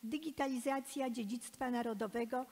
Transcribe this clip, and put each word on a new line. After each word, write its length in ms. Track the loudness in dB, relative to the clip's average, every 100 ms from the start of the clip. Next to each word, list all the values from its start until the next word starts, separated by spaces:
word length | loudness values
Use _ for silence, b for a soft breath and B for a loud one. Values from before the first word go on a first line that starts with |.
Digitalizacja 1080 | -4 -2 -2 0 2 2 2 0 0 -2 0
dziedzictwa 600 | 0 -2 -2 -4 -2 2
narodowego 760 | 2 2 0 0 0 0 0 -2